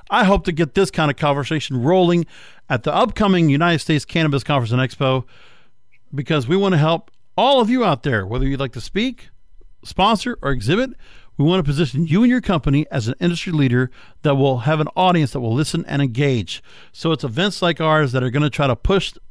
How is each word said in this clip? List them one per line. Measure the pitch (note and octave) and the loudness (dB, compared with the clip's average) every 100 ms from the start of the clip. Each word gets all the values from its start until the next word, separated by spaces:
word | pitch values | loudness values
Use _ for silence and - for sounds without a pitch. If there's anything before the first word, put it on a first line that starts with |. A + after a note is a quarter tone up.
| - | -4
I | G#3 | 2
hope | G3 G3 F3 | 4 2 0
to | |
get | D#3 E3 - | -2 -2 0
this | F#3+ | 0
kind | - D#3 | 2 0
of | C#3 | 0
conversation | D3 C#3+ C3 D#3 - C3 | 0 0 -2 -4 -4 -2
rolling | A#2+ F#3 F3 F3 E3 - - - - | 2 4 4 2 0 -8 -20 -16 -4
at | C3 | -4
the | D#3 | -2
upcoming | D3+ A#3 - G#3 F3+ E3 | 0 0 0 2 4 4
United | C#3 F3 E3 | 2 2 0
States | - D#3 - | 0 -2 -2
Cannabis | E3+ D#3+ C#3 | -2 0 0
Conference | - C#3+ A#2 | 0 -2 0
and | B2 | 0
Expo, | C3 - C3+ C3 B2 - - - - - - - - | -2 -2 -2 -2 -4 -16 -20 -20 -20 -20 -20 -20 -14
because | C3+ - D#3+ A#2+ | -10 -2 -2 0
we | F#3 | 0
wanna | G3 E3+ | 2 2
help | D#3 A2+ - - - - | 2 0 -4 -20 -10 0
all | A#3+ C#4 | 2 4
of | G#3+ | 2
you | B3+ | 2
out | A3 C#3+ | 2 0
there, | D3 A#2 F#2+ | 0 -2 -2
whether | B2 C#3 | -2 -2
you'd | C3+ | -2
like | C3+ | -4
to | A#2+ | -8
speak, | - G3 B3 A#3+ - - - - - - | -6 -4 -4 -4 -16 -20 -20 -20 -20 -20
sponsor, | - - G3 A3 B3 A#3 | -10 0 2 2 -2 -6
or | C#3 | -4
exhibit. | C3+ G#2+ F#3+ C4 A#3+ - - - - | -2 0 0 -2 -6 -20 -20 -14 -2
We | C#3+ | 2
wanna | F#3 | 2
position | C#3+ C#3+ D#3 B2+ E3 | 0 0 -2 -2 0
you | E3+ | 2
and | A#3+ | 4
your | B3 | 2
company | - F3 D3 C#3 D3+ | 0 -2 2 0 0
as | C#3 A2 | -4 -4
an | - | -2
industry | F3 E3+ - | -2 -2 -4
leader | D#3+ C3+ B2 B2+ - - - | 0 2 2 0 -6 -20 -6
that | C#3+ C#3 | -2 2
will | C#3 B2+ | 2 0
have | A2 D#3 | 0 0
an | D3+ - | -2 0
audience | F#3 F3 C#3+ | 2 2 0
that | C#3 | -2
will | A#2 | -2
listen | A#2 D3+ D#3+ - | -2 -2 -4 -4
and | C#3 | -2
engage. | C#3 A#2 C#3+ B2+ F#2 - - - - | -2 0 0 0 -2 -10 -16 -20 -20
So | - E3 | -6 -4
it's | D#3+ | -2
events | C#3 A2+ G3+ - | -4 -2 -2 0
like | F3 D#3+ | -2 0
ours | D#3+ D#3 C#3+ | 0 2 2
that | B2+ | 0
are | B2+ | -2
gonna | B2+ D3 | 0 -2
try | - C#3+ | 0 -2
to | A#2+ | 0
push | - F#3+ - - - | 2 0 -2 -10 -14